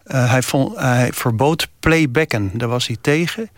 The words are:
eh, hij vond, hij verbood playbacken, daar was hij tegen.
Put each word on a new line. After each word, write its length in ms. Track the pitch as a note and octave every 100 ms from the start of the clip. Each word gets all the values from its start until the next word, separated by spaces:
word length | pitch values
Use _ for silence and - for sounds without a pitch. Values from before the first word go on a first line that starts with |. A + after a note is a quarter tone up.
eh, 280 | - C3+ B2
hij 100 | C3
vond, 340 | - C#3 C3+ A3
hij 320 | C3+ B2 B2+
verbood 540 | - B2+ A2 C#3 D#3+ - _
playbacken, 720 | D#3+ D#3+ D3+ B2+ D#3+ A2+ G2 A2
daar 120 | A#2+
was 180 | B2 -
hij 100 | A#2
tegen. 480 | - D3+ E3+ - A3